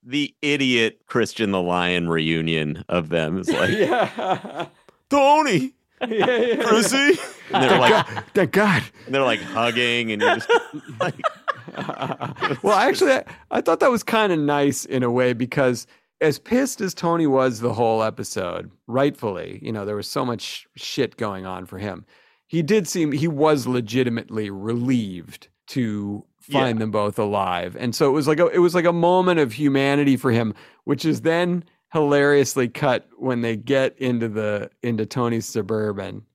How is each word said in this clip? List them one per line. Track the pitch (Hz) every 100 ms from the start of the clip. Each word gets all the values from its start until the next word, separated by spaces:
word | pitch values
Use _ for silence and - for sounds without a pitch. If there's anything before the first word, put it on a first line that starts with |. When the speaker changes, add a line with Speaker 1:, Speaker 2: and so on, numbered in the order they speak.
| 123
Speaker 1:
the | 139 143 _
idiot | 147 143 135 120 113 - _
Christian | 120 104 - 107
the | 98
Lion | 87 90 90 90 85
reunion | 82 80 80 80 80 76 80 -
of | 90 78
them. | 85 78 92
It's | 92
like, | - -
Speaker 2:
<laughs> | -
Yeah. | - 247 196 - - 226 202 143 165 _ _ _ _
Speaker 1:
"Tony, | 285 269 302 294 - 262 _ _ _
Speaker 2:
Yeah, | 240
yeah, | 220 214 240
yeah. | 240 226
Speaker 1:
Chrissy." | 233 220 226 262 285 339 - - -
And | -
they're | 262
Speaker 2:
Thank | 202
Speaker 1:
like, | 254 - -
Speaker 2:
God. | - -
Thank | - 165
God. | 190 208 156 - _ -
Speaker 1:
and |
they're, | 135
like, | 131 107
hugging, | 101 113 120 117 120 120 113
and | 104
you're | 480 -
just | - - -
<laughs> | 302 - 117
like | 180 - - - - - - -
Speaker 2:
<laughs> | 156 - 131 - 123 - 453 139
Well, | - 202
actually, | 240 - 349
I, | 262 - - _
I | -
thought | - 330
that | 277
was | 240
kinda | - 226 208 165
nice | 143 143 143 139
in | - 127
a | 123
way, | 120 127
because | 120 123 - 131 120 - _ _ _
as | 156 143
pissed | - 247 269 -
as | 190
Tony | - 170 170 160
was | 131 131 110
the | 117
whole | 113 117 110
episode, | 110 110 104 - 90 87 92 _ -
rightfully, | 120 147 143 113 90 82 92
you | -
know, | 110
there | 101 104
was | 101
so | 147
much | 131 117 - - _ -
shit | - - 120 -
going | 110 95 95
on | 92 92
for | 95
him. | 104 90 107 _ _ _ _
He | 160
did | 151 214 170
seem, | 185 151
he | 139 160
was | 143 156 147 120
legitimately | 127 110 123 123 117 - 110 104
relieved | 98 104 117 123 127 104 90 82 - - _ -
to | 139 117 104 101 101 - _
find | - 143 131 113
Speaker 1:
Yeah. |
Speaker 2:
them | 110
both | 107 104 101
alive. | 104 101 95 87 87 -
And | 120
so | 113 147
it |
was | 139 143
like | 156
a, | 175
it | 175
was | 175
like | 175
a | 170
moment | 170 170 180 185 170
of | 139
humanity | 110 147 135 139 143 143 127
for | 135
him, | 117 110 - - _
which | - 139
is | 160 131
then | 117 165 180 175 170 _ _
hilariously | 165 147 143 143 143 127 - 123
cut | - 147 120 - -
when | 131 120
they | 117 113
get | 113 135 131 -
into | 131 120 117
the, | 104 107 104 - _
into | 120 113 107
Tony's | - 120 117 -
Suburban | 113 98 110 107 98 95 104 110